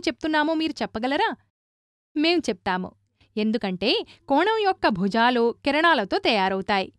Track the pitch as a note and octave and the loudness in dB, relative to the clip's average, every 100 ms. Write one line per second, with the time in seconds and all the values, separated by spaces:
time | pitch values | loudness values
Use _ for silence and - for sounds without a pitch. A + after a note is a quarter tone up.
0 | E4+ - D#4+ D#4 D4+ D#4+ D#4+ - G#3+ A3 | -2 -4 -2 0 0 0 -2 -4 -6 -4
1 | B3 D4+ G#4+ C4+ _ _ _ _ _ _ | -2 0 -2 -4 _ _ _ _ _ _
2 | _ D4+ E4 F4 - F#3+ G3 F#3 F3+ - | _ -2 0 0 -2 -4 -4 -4 -6 -14
3 | _ _ _ G#3+ A3 A3+ G3 F3+ G#3+ G#4 | _ _ _ -4 -2 -2 -4 -2 0 -2
4 | - - - C#4 G4 A4 G4 - D#4+ F3+ | -4 -10 -2 0 2 2 0 0 0 0
5 | G3 A3+ A#3+ B3 A#3 - C#4 C#4+ E4+ C#4+ | 0 2 2 2 0 0 -2 2 4 2
6 | G3 F#4 F#4 G#3+ F#3+ F#3+ F#3+ G3 F#3 | 0 0 2 2 2 0 -2 -2 -2